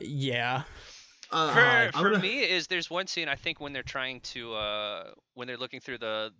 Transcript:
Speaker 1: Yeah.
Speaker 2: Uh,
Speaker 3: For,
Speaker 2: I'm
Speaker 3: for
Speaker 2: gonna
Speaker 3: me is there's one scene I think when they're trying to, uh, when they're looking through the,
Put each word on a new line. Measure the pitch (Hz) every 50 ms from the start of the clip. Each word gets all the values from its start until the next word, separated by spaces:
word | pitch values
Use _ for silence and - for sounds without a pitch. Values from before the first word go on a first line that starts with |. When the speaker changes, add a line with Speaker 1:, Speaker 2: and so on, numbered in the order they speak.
Speaker 1:
Yeah. | - - 147 143 135 135 120 120 117 123 127 131 151 - - - - - - - - - - _ - -
Speaker 2:
Uh, | - 160 160 151 143
Speaker 3:
For, | 226
Speaker 2:
I'm | 247 247 240 233 233 190 160
Speaker 3:
for | 143 170 196
Speaker 2:
gonna | 214 196
Speaker 3:
me | 185 190 226 277 254
is | 165 185 175 156 -
there's | 185 175 165 -
one | 165 175 190 180
scene | - 180 165 147
I | 139
think | - - 175 156 -
when | 151 143
they're | 143 131 123
trying | - - 139 131 131 131 123 - - -
to, | 127 120 117 113
uh, | 107 107 104 104 107 104 104 104 85 87 - - - _ _ _
when | 123 123 123
they're | 127 117
looking | 127 123 - 127
through | - - 131 117
the, | 117 110 110 110 110 110 101 85